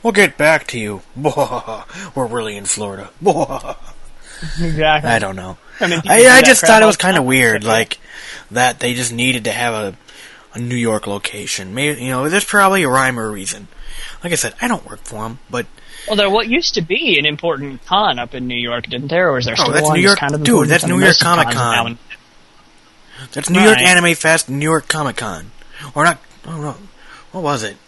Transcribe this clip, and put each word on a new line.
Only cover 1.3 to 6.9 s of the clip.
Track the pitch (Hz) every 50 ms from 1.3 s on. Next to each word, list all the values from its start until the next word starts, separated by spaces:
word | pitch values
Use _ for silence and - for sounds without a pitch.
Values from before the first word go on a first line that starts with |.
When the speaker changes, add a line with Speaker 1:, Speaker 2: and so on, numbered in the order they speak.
| - 143 135 - 123 120 - - 110 104 - - - 185 196 185 - 269 254
Speaker 1:
really | 226 233 240 220 214 208
in | 202 202
Florida." | 202 - - 214 202 196 98 101 - _ -
<laughs> | 156 202 156 160 151 - 135 127 - 131 135 - - - - - - - - - - - - - - 156 - 156
Speaker 2:
Exactly. | 170 165 156 156 156 156 151 151 147 120
Speaker 1:
I | 117 113
don't | 107 95 -
know. | 95 - - - - _ - - -
Speaker 2:
I | 196
mean, | 175 175 165
people | 156 190
Speaker 1:
I, | 185 226
Speaker 2:
do | 247
Speaker 1:
I | 262 247 262
Speaker 2:
that | 254
Speaker 1:
just | 262 254 -
Speaker 2:
crap | - -
Speaker 1:
thought | 220 220
it |
Speaker 2:
all | 220
Speaker 1:
was | 214